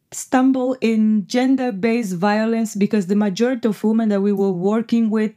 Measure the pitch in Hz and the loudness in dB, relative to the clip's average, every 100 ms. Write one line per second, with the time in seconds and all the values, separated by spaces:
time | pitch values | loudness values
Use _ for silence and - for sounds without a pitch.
0 | _ - - 254 262 262 254 262 226 220 | _ -16 -2 2 2 2 -2 -2 0 2
1 | 214 214 180 247 254 262 247 196 226 233 | 2 0 0 -2 0 0 -2 -2 -2 -2
2 | 226 180 208 214 220 226 220 202 202 220 | -2 -2 0 0 0 -2 -4 -2 0 0
3 | 175 208 208 180 233 254 233 196 214 226 | 0 0 0 0 -2 0 -2 0 0 0
4 | 226 202 202 196 196 180 190 220 226 233 | 2 0 0 0 0 0 0 -2 0 0
5 | 226 220 214 | 0 0 -2